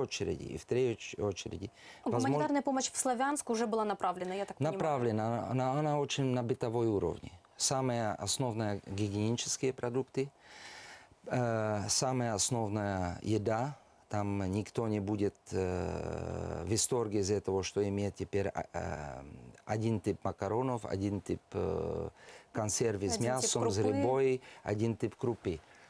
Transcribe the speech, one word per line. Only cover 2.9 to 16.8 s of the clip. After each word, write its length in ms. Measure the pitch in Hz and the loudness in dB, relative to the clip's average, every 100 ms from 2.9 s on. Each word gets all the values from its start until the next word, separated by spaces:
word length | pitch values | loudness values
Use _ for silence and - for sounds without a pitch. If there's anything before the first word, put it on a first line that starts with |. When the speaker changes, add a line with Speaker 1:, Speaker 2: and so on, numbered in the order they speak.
Speaker 2:
в 60 | - | 0
Славянск 540 | 262 240 269 294 - | 0 2 0 0 0
уже 160 | 220 233 | 0 2
была 180 | 220 | 2
направлена, 500 | 214 196 185 180 180 | 0 0 0 0 -4
я 100 | 190 196 | -4 -4
так 100 | - | -2
понимаю? 180 | 147 190 | 0 2
Speaker 1:
направлена. 680 | 160 139 120 107 110 117 - | 2 2 2 2 0 0 0
Она, 240 | 127 127 139 | 0 0 2
она 220 | 151 147 | 2 2
очень 240 | 143 - | 0 0
на 180 | 135 123 | 2 2
бытовой 460 | 120 127 120 117 117 | 0 0 0 2 2
уровне. 420 | 101 85 - - - - - | 4 2 -2 -8 -18 -16 -2
Самые 580 | - 135 131 117 107 | 0 2 2 0 0
основные 680 | - 101 - 127 110 107 101 - | -2 -2 0 0 0 0 -2 -4
гигиенические 840 | 98 104 104 107 120 - - 127 | -2 0 2 2 0 -2 -2 -2
продукты, 560 | 127 120 123 127 - 139 - - - - - - - - - - | 0 -2 -2 -2 -2 -4 -6 -20 -18 -18 -16 -18 -18 -20 -18 -4
э, 560 | 127 120 113 107 104 101 | 0 2 2 2 0 0
самая 460 | - 135 131 120 | 2 2 2 2
основная 840 | 101 - 123 107 107 101 95 90 87 | 2 2 0 0 0 0 0 0 -2
еда. 540 | - 110 101 110 135 143 - - - | 0 2 2 0 0 -6 -16 -20 -4
Там 340 | 104 101 101 95 | -2 0 0 0
никто 380 | 98 101 - 113 | 0 0 -2 0
не 100 | 107 | 0
будет, 340 | 98 104 101 - - | 0 2 2 0 -4
э, 1120 | 98 92 90 87 85 80 82 85 87 87 82 90 | -2 0 0 -2 -2 -4 -4 -4 -4 -4 -4 0
в 40 | |
восторге 500 | 107 | 2